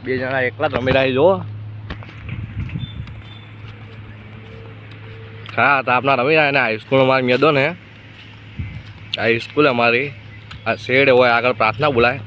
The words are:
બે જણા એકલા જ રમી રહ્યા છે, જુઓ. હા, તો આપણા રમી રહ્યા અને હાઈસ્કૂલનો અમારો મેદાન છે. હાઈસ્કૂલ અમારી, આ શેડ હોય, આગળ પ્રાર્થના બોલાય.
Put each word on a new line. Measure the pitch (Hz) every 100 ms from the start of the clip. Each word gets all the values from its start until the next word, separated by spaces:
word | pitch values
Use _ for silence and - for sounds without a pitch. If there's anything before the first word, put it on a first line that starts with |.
બે | 120 127
જણા | 131 135
એકલા | 127 110 151
જ |
રમી | - 127
રહ્યા | 131 135
છે, |
જુઓ. | 127 160 190 170 - - - - - - - - - - - - - - - - - - - - - - - 107 107 - - - - - 107 104 - - - - - - - -
હા, | - 123 139
તો | 127
આપણા | 123 127 135
રમી | 127 160
રહ્યા | 147
અને | 139
હાઈસ્કૂલનો | 120 110 - 135
અમારો | 131 131
મેદાન | 127 123 143 147
છે. | 139 175 - - - - - - - - - - - - - -
હાઈસ્કૂલ | 113 117 - - 147
અમારી, | 123 120 117 143 135 - - - - -
આ | 113
શેડ | - 127 139
હોય, | 123 123
આગળ | 117 120
પ્રાર્થના | 117 110 107 151
બોલાય. | 147 120 135